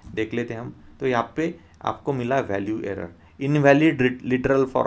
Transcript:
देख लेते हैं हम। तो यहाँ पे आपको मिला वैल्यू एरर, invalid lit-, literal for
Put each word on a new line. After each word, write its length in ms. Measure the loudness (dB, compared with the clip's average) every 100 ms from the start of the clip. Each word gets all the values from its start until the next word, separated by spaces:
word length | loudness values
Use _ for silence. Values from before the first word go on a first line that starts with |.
| -10 -6
देख 180 | -4
लेते 200 | -4 -6
हैं 80 | -8
हम। 120 | -12 -16 -20 -6
तो 80 | -2
यहाँ 260 | 0 -2 -4
पे 180 | -4 -6 -20 -6
आपको 320 | -6 -4 -4
मिला 260 | -4 0 -2
वैल्यू 400 | 0 -4 -4 -6
एरर, 280 | -6 -8 -10 -14 -20 -8
invalid 640 | 0 4 6 6 4 4
lit-, 220 | 0 0
literal 420 | -2 0 2 2 2
for 180 | 0